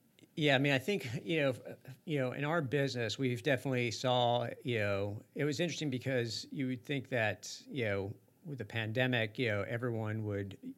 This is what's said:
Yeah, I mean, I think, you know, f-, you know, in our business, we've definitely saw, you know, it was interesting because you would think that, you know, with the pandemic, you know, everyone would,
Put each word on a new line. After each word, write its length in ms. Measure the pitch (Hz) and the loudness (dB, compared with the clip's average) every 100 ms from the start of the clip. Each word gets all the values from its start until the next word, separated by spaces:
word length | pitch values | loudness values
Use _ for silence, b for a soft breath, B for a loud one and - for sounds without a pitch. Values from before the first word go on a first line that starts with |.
| _ _ - - | _ _ -10 2
Yeah, 180 | 147 | 6
I 40 | 131 | 6
mean, 140 | 143 | 6
I 60 | 135 | 4
think, 300 | 160 196 127 131 | 2 -2 -2 -4
you 180 | - 165 | 0 2
know, 80 | 139 | 2
f-, 260 | 117 - - - 131 - | 0 -6 -14 -16 -14 -2
you 120 | 147 | 0
know, 140 | 127 | 0
in 120 | 120 | -2
our 160 | 147 170 | 0 0
business, 580 | 135 143 139 120 113 104 | 2 2 2 0 -2 0
we've 240 | 131 120 | 0 0
definitely 480 | 147 131 139 127 120 | 2 2 2 0 0
saw, 580 | 110 127 123 120 120 120 - | 0 2 4 4 2 0 -4
you 140 | - 117 | -2 0
know, 440 | 101 98 101 104 - | 2 0 0 -4 -8
it 100 | - | -2
was 160 | 147 143 | -2 0
interesting 300 | 170 131 151 | -2 -2 -2
because 560 | 127 127 127 117 - - | -2 0 0 0 -4 -6
you 160 | 165 131 | -4 -2
would 180 | 127 | -4
think 240 | - 139 113 | -4 -6 -2
that, 400 | 123 107 95 - - - | 0 0 -2 -8 -14 -8
you 140 | 156 | -2
know, 300 | 110 98 98 - _ _ 175 | 0 0 -2 -8 _ _ -12
with 100 | 135 | -10
the 80 | |
pandemic, 720 | 104 117 110 113 127 123 110 107 | -6 -4 -2 0 2 2 0 -2
you 100 | 120 | 0
know, 160 | 104 98 | 0 -2
everyone 560 | 117 123 113 107 107 | -4 -2 -2 -2 -4
would, 320 | 107 101 101 - - | -2 -4 -4 -8 -14